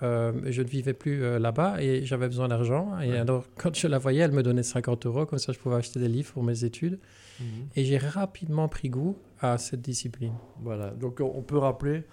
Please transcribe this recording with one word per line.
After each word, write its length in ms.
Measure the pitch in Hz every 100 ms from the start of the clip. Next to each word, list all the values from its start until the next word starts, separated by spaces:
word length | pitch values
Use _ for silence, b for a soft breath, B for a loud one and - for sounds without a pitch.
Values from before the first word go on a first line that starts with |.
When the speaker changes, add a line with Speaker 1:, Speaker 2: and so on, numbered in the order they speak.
Speaker 1:
euh, 280 | 123 117 117 120
je 180 | 139 123
ne 60 | 123
vivais 260 | 139 127
plus, 300 | 127 147 143
euh, 160 | 123 120
là-bas 420 | 117 113 185 190
et 220 | 139 131
j'avais 240 | 131 127 127
besoin 180 | 123 127
d'argent. 540 | 117 120 143 202 185
Et 100 | 127
Speaker 2:
Ouais. 80 | 123
Speaker 1:
alors, 280 | 117 127 - -
quand 180 | 175
je 140 | 151 170
la 100 | 135
voyais, 220 | 135 139
elle 100 | 165
me 140 | 139
donnait 180 | 123 123
cinquante 440 | 117 123 123 120 120
euros, 200 | 123 156
comme 140 | 139
ça 120 | -
je 60 | 123
pouvais 160 | 131
acheter 240 | 120 117 127
des 80 | 120
livres 240 | 120 143
pour 120 | 131
mes 200 | 120 117
études. 360 | 117 - 170 190 B B B B
Speaker 2:
Mhm. 60 | 120 110 139
Speaker 1:
Et 100 | 143
j'ai 140 | 135 139
rapidement 680 | 143 170 196 - 160 151 156
pris 220 | - 131
goût 260 | 127 165 196 - -
à 180 | 127 120
cette 220 | - 127
discipline. 520 | 123 120 120 113 117 113 - -
Speaker 2:
Voilà, 300 | 113 107 101
donc 300 | 117 123 120
on, 120 | 131 135
on 60 |
peut 160 | 123 147
rappeler, 440 | 135 127 143 156 156